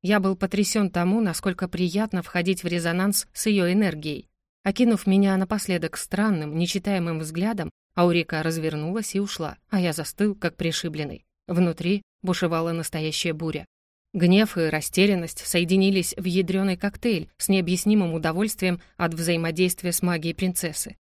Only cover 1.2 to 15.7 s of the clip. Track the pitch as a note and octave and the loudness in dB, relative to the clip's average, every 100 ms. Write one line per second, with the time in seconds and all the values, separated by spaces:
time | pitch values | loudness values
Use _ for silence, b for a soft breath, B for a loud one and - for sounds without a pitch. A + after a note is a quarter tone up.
1.2 | G#3+ D#3+ G3 F3+ F#3 E3+ F3+ F#3+ A3 F3+ | 0 0 -4 -2 -6 -2 0 0 0 -4
2.2 | F3 F3+ F3 F#3 F3 F3 E3+ F3 G3 G3+ | -2 -2 0 0 0 -2 0 0 2 0
3.2 | - - A3 G3+ F3 F#3+ G3+ D#3 D3+ D3 | -4 -4 0 2 4 2 2 -2 -8 -10
4.2 | - _ _ _ G3 G3 A#3+ G#3+ - G3 | -12 _ _ _ -4 2 4 4 4 4
5.2 | G3 F#3+ F#3+ G#3+ - F3+ D#3+ - - F#3 | 4 2 0 -2 -2 -2 -2 -8 -6 0
6.2 | A3 F3 D3+ D#3+ F3 G3 G3+ F#3+ E3+ D#3+ | 0 0 -2 -2 -2 -2 -2 -2 -2 -4
7.2 | D#3 D#3+ G#3 A3 D#3 _ _ - F3 F3 | -6 -2 -2 -2 -6 _ _ 2 4 4
8.2 | E3 D#3 D#3+ E3 D#3+ D#3 D3+ G#3+ G#3 G3 | 0 -2 -2 -2 -2 -4 -4 -4 -4 -4
9.2 | G3+ - D#3 - _ G3+ F3 D#3 D3+ - | -4 -6 -8 -10 _ 0 0 -2 -8 -2
10.2 | G#3 G3+ E3+ - E3+ D#3 E3+ D3+ C#3+ - | -2 0 -6 -2 -4 -2 -6 -6 -8 -10
11.2 | _ _ - F3 F3 E3 F3 G3+ - _ | _ _ -4 2 2 0 -2 -2 -4 _
12.2 | F#3 F3+ F3 E3 E3 E3 D#3 D#3+ D#3 D#3 | -2 0 0 0 -2 -4 -4 -4 -4 -2
13.2 | E3+ D#3 E3 D3 - _ _ _ _ F#3 | -4 -4 -6 -6 -10 _ _ _ _ 2
14.2 | F3 F#3+ G#3+ F3+ D#3+ D#3 - - G3+ F#3 | 6 6 4 0 0 -2 -2 2 2 2
15.2 | E3 - - F3 F3 | -2 -10 -2 0 2